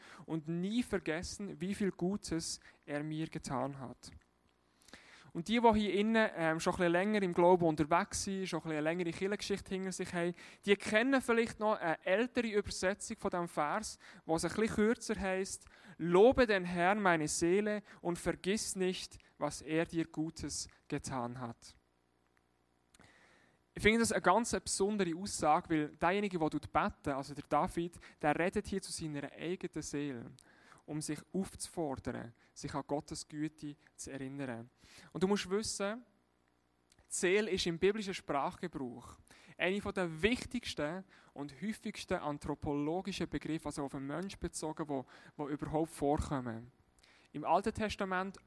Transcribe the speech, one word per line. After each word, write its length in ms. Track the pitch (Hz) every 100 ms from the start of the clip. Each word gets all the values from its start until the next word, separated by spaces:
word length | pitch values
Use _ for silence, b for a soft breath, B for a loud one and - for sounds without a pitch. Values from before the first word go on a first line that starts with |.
| B B
und 240 | - 160 151
nie 340 | 170 190 233
vergessen, 800 | - 190 - 160 180 - 196 151
wie 140 | 185
viel 180 | 196 190
Gutes 640 | - 175 202 - 165 - - B B -
er 180 | 147
mir 240 | 156 156 160
getan 500 | 156 - 127 135 139
hat.“ 320 | 123 - - - _ _ _ _ B B B B B B B
Und 160 | 170 180
die, 120 | 233
die 120 | 233
hier 180 | 214 208
innen, 380 | 196 220 226 220
ähm, 260 | - 160 160
schon 120 | 185
ein 40 | 175
bisschen 140 | 175
länger 280 | 175 208 214
im 140 | 185
Glauben 320 | 175 175 185 165
unterwegs 580 | 156 151 170 202 -
sind, 240 | 202 190 185
schon 120 | 160
ein 20 |
bisschen 160 | 160 151
eine 20 |
längere 320 | 156 180 170
Kirchengeschichte 640 | - 196 208 - 196 -
hinter 180 | 190 190
sich 180 | 180 180
haben, 200 | 175 175 - B B
die 100 | 202 196
kennen 440 | 214 214 262 269
vielleicht 400 | 247 233 233 -
noch 180 | 214 214
eine 240 | 165 - 185
ältere 400 | 196 247 247 233
Übersetzung 720 | 208 - - 185 202 - 220
von 120 | 196
diesem 160 | 180 175
Vers, 500 | 170 147 202 - - B B
wo 120 | - 160
es 100 | 170
ein 40 |
bisschen 240 | - 220
kürzer 460 | - 214 240 - 196
heisst: 460 | 190 185 196 - - B B -
„Lobe 480 | 165 180 240 269 233
den 180 | 196
Herrn, 380 | 175 180 180 214
meine 260 | 190 165 151
Seele, 540 | - 170 196 214 208 B B
und 180 | 175 175
vergiss 580 | 175 - 180 214 - 190
nicht, 420 | 185 180 - - b -
was 240 | 147 -
er 240 | - 160
dir 220 | 170 165 160
Gutes 640 | 160 160 - 151 - - b -
getan 500 | 143 - 131 120 123
hat.“ 380 | 120 - - - _ _ _ _ _ _ _ _ _ _ _ _ b b b b b b _
Ich 80 | -
finde 160 | 208 226
das 140 | 214
eine 100 | 185
ganz 360 | 180 208 240 190
besondere 560 | - - 196 214 175
Aussage, 540 | 165 202 - 156 165 -
weil 200 | 156 151 -
derjenige, 400 | 170 202 202 180
der 100 | 156
beten, 600 | 151 - 151 202 - 151
also 240 | 135 139
der 100 | 143 -
David, 540 | 147 180 175 175 - B -
der 160 | 151 147
redet 280 | 180 202 -
hier 120 | 196
zu 100 | -
seiner 400 | - 160 143 139
eigenen 500 | - 156 190 170 156
Seele, 480 | - 143 147 120 127 135 b b b b -
um 160 | 151
sich 160 | 151 147 -
aufzufordern, 1000 | 185 190 - - 180 151 127 131 120 117 - b
sich 180 | - 139
an 120 | 143 -
Gottes 420 | 147 - 156 -
Güte 480 | 151 151 151 147 143 b -
zu 160 | -
erinnern. 580 | 135 135 139 135 113 120 B B B B
Und 100 | 165
du 60 | 190
musst 220 | 202 180
wissen, 520 | 202 220 - 202 240 - _ _ _ _ _ _ _ _ _ _
die 40 |
Seele 360 | - 180 208 214
ist 160 | 185 180
im 120 | 165
biblischen 360 | 190 214 190
Sprachgebrauch 1040 | 175 - 147 156 - 175 151 123 123 - - _ B B -
eine 220 | 175 202
von 100 | 202
der 300 | 196 175 156
wichtigsten 800 | 208 247 - 240 - - 147 185 - b b
und 180 | - 147 -
häufigsten 580 | 208 - 214 - - 185
anthropologischen 1080 | 147 147 - 143 156 143 147 180 196 180 165
Begriffe, 380 | 147 - 160 147
also 180 | 151
auf 100 | 139
einen 120 | 139 139
Menschen 340 | 156 190 -
bezogen, 480 | 170 - 156 156 151
wo, 160 | 139 - B B -
wo 120 | 127
überhaupt 420 | 147 151 156 160
vorkommen. 800 | - 143 151 - 139 123 113 120 _ _ _ b b b
Im 120 | -
Alten 300 | 117 175 214
Testament 640 | 208 214 - 190 185 190 -